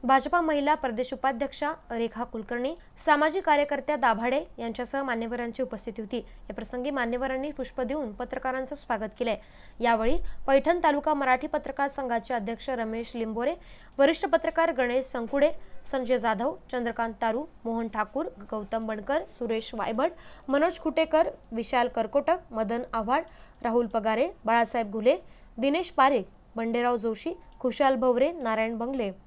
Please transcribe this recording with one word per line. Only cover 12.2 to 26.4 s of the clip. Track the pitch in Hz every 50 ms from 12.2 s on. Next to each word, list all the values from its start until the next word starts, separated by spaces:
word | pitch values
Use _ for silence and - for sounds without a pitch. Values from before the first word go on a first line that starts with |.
| - - 254
अध्यक्ष | 233 202 208 233 220 - -
रमेश | 262 240 226 220 220 226 233 - -
लिंबोरे, | 233 226 220 220 226 240 277 339 339 - - - - - - -
वरिष्ठ | - 277 285 330 - -
पत्रकार | 339 330 320 320 330 320 - 330 330
गणेश | 311 254 254 240 240 262 254
संकुडे, | 254 - 247 233 226 - 277 277 311 330 - - - - - - -
संजय | - 269 254 226 254
जाधव, | 240 202 233 220 196 233 285 - - - -
चंद्रकांत | - 247 240 240 226 - 226 226 220 -
तारू, | 233 226 220 247 262 233 - - -
मोहन | 233 226 233 233
ठाकूर, | 226 214 220 214 208 - 269 320 277 - - 202 -
गौतम | - 214 208 202 - 226 226
बनकर, | 220 220 214 202 - 277 320 -
सुरेश | - - - 247 220 226 220 220 - -
वायभट, | 220 196 - 226 220 269 339 349 - - - - - -
मनोज | - 269 285 302 359 349 -
खुटेकर, | - 320 - - 320 320 - 311 330 269 - - - -
विशाल | 233 226 226 - - 247 247
करकोटक, | 247 247 233 220 214 - 277 285 311 339 359 - -
मदन | 233 220 220 202 233 240 247 - -
आव्हाड, | 226 214 214 247 311 320 - - - - - - - -
राहुल | 240 226 240 240
पगारे, | 220 - 233 202 220 220 226 269 349 - - -
बाळासाहेब | 220 226 233 233 226 - 240 226 208
घुले, | 196 226 214 240 311 381 - - - - - - -
दिनेश | 233 226 277 285 339 370 -
पारेख, | - - 262 269 277 233 185 - - -